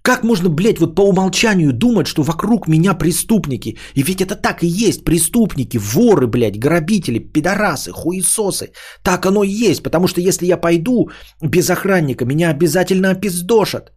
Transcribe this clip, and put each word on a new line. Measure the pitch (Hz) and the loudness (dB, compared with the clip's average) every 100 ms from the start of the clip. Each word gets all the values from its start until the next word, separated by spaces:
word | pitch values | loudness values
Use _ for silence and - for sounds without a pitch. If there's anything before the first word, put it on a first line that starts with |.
Как | - 254 | 0 0
можно, | 226 220 180 | 0 0 0
блядь, | 151 220 156 | 2 0 2
вот | 160 | 0
по | - | 2
умолчанию | 202 185 190 185 226 196 151 | 4 4 2 0 0 2 2
думать, | 120 247 220 139 | 2 2 2 0
что | - | -2
вокруг | 147 165 196 233 - | -2 -2 0 0 2
меня | 156 185 | 2 4
преступники? | 196 156 - - 220 147 123 110 110 - | 2 0 -2 0 -2 0 -6 -8 -12 -8
И | - | -4
ведь | 135 185 | -2 -2
это | 190 208 | -4 -2
так | 233 185 | -4 -2
и | 170 | -2
есть. | 170 226 - | 0 0 0
Преступники, | - 165 - 240 220 - 120 117 | 0 0 0 0 0 -2 -4 -4
воры, | 101 127 240 190 127 | -2 2 4 4 2
блядь, | 120 113 101 | 0 0 0
грабители, | 127 170 160 214 - 113 | 0 0 0 -2 -2 -6
пидорасы, | - - 170 202 208 143 - | -4 -2 0 0 -2 -2 -8
хуесосы. | 90 135 180 180 - 202 - - - - - | -6 -6 -2 -2 -2 -2 -4 -10 -16 -20 -6
Так | - 180 185 | -2 0 0
оно | 196 | 0
и | 202 202 226 | 0 0 0
есть. | 151 | 0
Потому | 131 156 180 | -2 0 0
что | 180 | 0
если | 180 180 175 | 0 0 0
я | 165 | 0
пойду | 165 170 170 247 170 - - _ | 2 0 0 0 -2 -6 -20 _
без | 160 180 180 | -2 0 0
охранника, | 175 190 190 151 120 | 0 0 0 0 -2
меня | 120 147 170 | -2 0 0
обязательно | 160 170 160 170 190 190 | 2 0 2 0 0 0
опиздошат. | 190 202 175 175 226 185 - - | 0 -4 -6 0 2 2 -4 -12